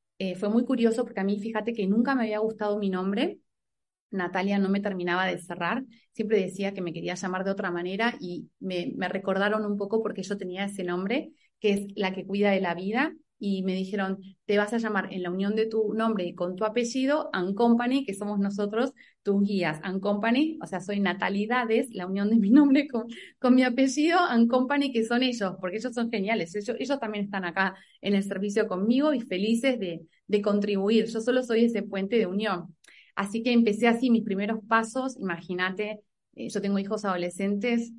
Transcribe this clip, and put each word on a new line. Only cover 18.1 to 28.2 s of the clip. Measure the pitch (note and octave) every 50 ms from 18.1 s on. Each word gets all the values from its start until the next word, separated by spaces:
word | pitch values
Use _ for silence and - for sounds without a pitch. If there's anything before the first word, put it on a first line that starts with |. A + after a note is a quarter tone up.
| G3
somos | G3 G#3 G#3 G#3 G3+
nosotros, | G3 G3 G3+ G3+ G#3 G#3 G#3 A3 B3+ C4+ - - - _ _ _
tus | - G3+ G3 G3+ G3+
guías, | G3+ G#3 F#3+ E3+ D#3 D#3 D#3 -
and | F#3+ F#3 G3
Company", | F#3 G3+ G#3 G3+ G#3 A3+ A#3+ C4+ D#4 D#4+ - - -
o |
sea, | - G3 F3+
soy | F3+ F3+ G3+ G3+
Natalidades, | G3+ F3+ F3+ G3 F#3+ F#3 G3+ G3+ G#3 G#3+ B3 B3+ A#3+ A3+ A3 A#3 C#4 -
la | - F#3 F3+ F#3
unión | F#3+ G3 G3+ G#3
de | A3+ A#3
mi | G3 G3
nombre | A#3+ D4+ D4 C#4+ C4+ D4 C#4 D4
con, | - A#3 A#3 A#3 A#3 - - - - _
con | - B3+ B3+
mi | B3+ B3+
apellido, | B3+ A#3+ B3+ C4+ C4+ C4 D4 D4+ E4 E4+ F#4
and | F4 - B3 A#3 A#3 A#3
Company, | B3+ B3+ C4 C4 C#4+ C#4+ C#4 C4+
que | A#3 A#3 A3
son | A3+ A#3+ A#3+
ellos, | C4 B3+ A#3+ A#3 G3+ F#3 F3 -
porque | - F3+ - A3
ellos | A3+ B3+ A#3+
son | A#3+ A#3 A3+
geniales, | A#3 G#3 F#3+ G#3 - G#3+ E3 E3 -
ellos, | G#3 G3+ - - -
ellos | C4+ C4+ C#4+ C#4
también | A#3 G#3+ G#3 G#3 G3+
están | G3+ G3+ G3 F#3
acá | E3+ E3+ G3 F#3+ F#3+ F#3+ - - _ _ _
en | - G3 G3+
el | G3